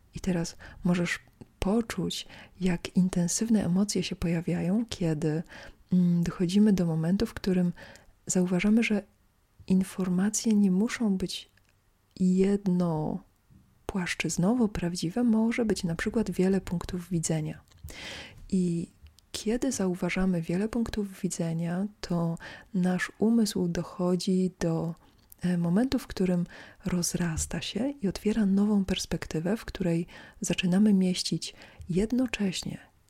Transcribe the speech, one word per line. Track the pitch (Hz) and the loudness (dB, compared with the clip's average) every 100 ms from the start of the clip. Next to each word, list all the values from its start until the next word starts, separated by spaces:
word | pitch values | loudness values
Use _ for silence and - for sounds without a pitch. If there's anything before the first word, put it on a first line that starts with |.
| _ - | _ -8
I | |
teraz | - 175 165 - - - | -4 -2 -4 -8 -18 -4
możesz | 185 180 170 - - - - - | 0 2 0 -4 -10 -20 -16 -6
poczuć, | 185 220 226 - 175 - - - - - | -2 0 -2 -4 -6 -6 -10 -16 -20 -6
jak | 180 175 - - | -2 -2 -2 0
intensywne | 185 180 170 - 226 214 - | 2 2 0 0 0 0 2
emocje | 180 202 190 | 0 0 -2
się | 175 180 | -4 -4
pojawiają, | 175 170 170 175 170 202 233 | -2 -2 -2 -2 0 0 -2
kiedy, | - 170 156 156 151 170 - - - - | -2 -2 0 0 -2 -4 -12 -20 -20 0
mm, | 180 175 175 | 2 4 4
dochodzimy | 170 - 175 196 214 | 0 0 2 4 6
do | 190 170 | 4 2
momentu, | 160 160 196 226 | 0 0 0 0
w | |
którym | - - 185 175 - - - - _ - | -4 0 2 2 -2 -12 -20 -20 _ -2
zauważamy, | 185 180 180 202 220 | 0 2 2 4 4
że | 226 208 - _ _ _ _ - - | 2 0 -4 _ _ _ _ -10 0
informacje | 185 190 - 190 180 196 214 - 208 | 2 0 -2 -2 2 2 0 2 4
nie | 202 | 4
muszą | 185 226 - 226 190 | 4 2 0 0 0
być | 180 - - _ _ _ _ _ _ - | -2 -6 -12 _ _ _ _ _ _ 0
jednopłaszczyznowo | 185 185 196 202 202 175 175 156 156 180 - _ _ - _ _ - 202 175 - 160 - 175 254 214 | 2 4 4 2 2 2 2 0 -2 -4 -10 _ _ -20 _ _ -8 -4 -4 -4 -2 0 2 4 2
prawdziwe, | - 170 175 160 190 | 0 -4 -2 -4 0
może | 247 220 226 233 226 | 2 4 2 2 0
być | 190 | 0
na | 180 165 | -2 -4
przykład | - 226 214 | -2 -2 0
wiele | 175 185 190 | 2 2 2
punktów | - 170 - 180 175 | 0 -4 -4 -8 -4
widzenia. | 175 160 160 151 156 - - - - - - - - - | -2 0 -2 -4 -8 -16 -18 -16 -14 -14 -14 -16 -18 -2
I | 190 180 170 - _ - _ _ | 0 2 0 -4 _ -20 _ _
kiedy | - - 240 277 | -8 -2 0 0
zauważamy | - 190 180 175 185 190 175 | 0 -2 0 -2 0 0 0
wiele | 165 170 214 | 0 -2 -2
punktów | 233 233 - 202 190 | -2 -2 -2 -6 -6
widzenia, | 180 - 165 165 170 175 208 - | -6 -4 -4 -2 -4 -4 -6 -8
to | - 175 170 165 - - - | -4 -2 -2 -4 -10 -18 -6
nasz | 190 180 180 - - | 0 0 0 -4 0
umysł | 220 233 208 196 180 | 2 4 2 0 -2
dochodzi | 170 165 - 180 180 185 185 185 - | -2 -6 -2 0 0 2 2 0 0
do, | 170 165 165 165 - _ _ - | -2 0 -2 -8 -16 _ _ -6
e, | 180 180 | -2 0
momentu, | 170 180 262 269 | 2 2 2 0
w | - | -2
którym | - 185 180 175 - - - - | -2 2 2 -2 -8 -20 -10 -4
rozrasta | 180 170 175 175 160 - 170 | -2 0 -2 -2 -2 -4 -6
się | - 196 262 277 | -6 -4 -4 -2
i | 196 | -4
otwiera | 170 208 226 202 | -2 0 2 4
nową | 196 208 208 190 | 4 4 2 2
perspektywę, | 190 - 165 - 160 170 226 | -2 -2 -4 -4 -2 0 -2
w | - | -4
której | - 185 165 175 - - - | -4 0 0 -2 -10 -20 -6
zaczynamy | - 170 185 180 214 | -2 0 2 6 6
mieścić | 196 185 180 - 165 - - - - - | 6 4 0 -2 -4 -4 -14 -20 -14 -4
jednocześnie | 170 214 240 254 - 202 - - - - _ _ | 0 2 2 0 0 -2 -2 -6 -10 -14 _ _